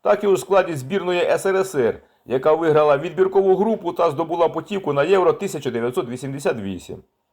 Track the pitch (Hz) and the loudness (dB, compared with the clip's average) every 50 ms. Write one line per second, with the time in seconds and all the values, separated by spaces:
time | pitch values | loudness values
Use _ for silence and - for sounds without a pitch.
0 | - - 208 202 208 202 190 165 - - 196 190 180 175 160 135 127 135 196 190 | 0 0 0 2 2 2 0 0 2 2 2 2 2 2 -4 -8 -6 -4 -4 -4
1 | 175 180 180 175 160 - 147 165 - 190 185 190 190 190 - 139 120 107 98 - | -2 -2 0 0 2 0 0 0 0 0 0 0 -2 -2 0 0 0 0 -2 -4
2 | _ _ _ _ - - 117 131 135 156 156 160 165 160 151 151 151 151 143 139 | _ _ _ _ -8 -4 -4 0 2 2 2 2 2 2 4 4 4 4 2 2
3 | 160 175 151 180 190 190 196 196 190 190 185 175 208 226 220 - 170 175 170 - | 0 -4 0 0 0 2 2 2 4 4 4 2 2 0 0 -2 -4 -6 -2 0
4 | 170 165 135 147 165 156 170 170 170 160 143 165 160 - 208 190 - 147 139 143 | 0 0 0 -2 -4 -4 0 0 0 0 0 -4 -6 -6 -8 -6 -4 -2 0 0
5 | 143 175 196 190 - 165 147 - 202 190 - 147 - 131 117 117 117 123 - 185 | 2 4 4 4 4 2 2 0 -2 -6 -6 -6 -6 -4 -4 -2 -4 -2 -2 -4
6 | 143 117 123 127 143 135 135 147 143 143 127 113 98 98 92 87 - - 87 82 | -6 -6 -8 -10 -8 -10 -8 -4 -4 -4 -4 -4 -6 -8 -8 -10 -12 -14 -16 -18
7 | - _ _ _ _ _ | -18 _ _ _ _ _